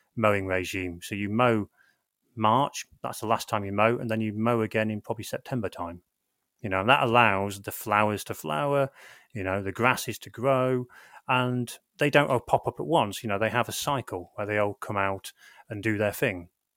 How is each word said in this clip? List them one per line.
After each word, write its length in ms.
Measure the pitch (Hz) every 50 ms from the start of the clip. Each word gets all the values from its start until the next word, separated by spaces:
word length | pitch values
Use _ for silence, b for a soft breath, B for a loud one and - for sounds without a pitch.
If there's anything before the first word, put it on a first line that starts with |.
| _ _ -
mowing 300 | - 110 107 104 101 95
regime. 520 | 95 92 92 92 87 - 98 92 90 85 87
So 140 | - - 110
you 140 | 101 101 98
mow 400 | 104 113 123 123 117 110 101 - _ _ _ _ _ _ _ _ _ _ _ _ -
March, 480 | 117 107 107 110 127 143 151 - - - _ _ _
that's 200 | - 123 - -
the 80 | - 107
last 200 | 113 110 - -
time 160 | - 107 101
you 60 | 98
mow, 260 | 98 101 107 113 117
and 140 | - - 113
then 100 | 113 113
you 120 | 110 107 104
mow 280 | 107 110 117 120 113 110
again 280 | 107 - 113 110 107
in 100 | 107 104
probably 220 | - - 113 110 107
September 460 | - - - - - 135 123 104 92
time. 340 | - - 87 85 85 90 - _ _ _ _ _ _ _ _ _ _ _ -
You 60 | 107
know, 120 | 95 95
and 80 | 95 113
that 160 | 135 143 139
allows 580 | 120 113 120 120 110 98 95 98 101 98 101 101
the 80 | -
flowers 540 | - - - 110 104 104 107 107 107 98 -
to 100 | - 107
flower, 560 | - - - 151 151 147 143 143 139 139 135 - b b b b b b b b
you 120 | 110 95
know, 180 | 95 95 101 98
the 80 | 98
grasses 480 | 98 - 113 117 107 98 - - 107 -
to 120 | - 110
grow, 560 | - - 113 135 135 127 127 127 127 127 123 123 b b b b b b b -
and 500 | 131 127 123 127 123 123 120 120 - - _ _ _ -
they 120 | 147 147
don't 180 | - 147 143 -
all 120 | 135 117
pop 260 | - - - 127 -
up 140 | 127 - -
at 60 | 143
once. 360 | - 156 165 117 101 98 - -
You 60 | 110
know, 100 | 98 98
they 120 | 110 110
have 180 | 101 120 117 -
a 40 | 110
cycle 600 | - - 147 143 131 113 - - 90 87 - _
where 140 | - 104 101
they 100 | 107 104
all 160 | 104 104 101
come 220 | - - - 107
out 360 | 101 98 98 98 92 - - - b b b b b b b
and 100 | 117 104
do 160 | 95 110 107
their 140 | 101 107 104
thing, 380 | 101 - 151 123 98 87 87 - _ _ _ _ _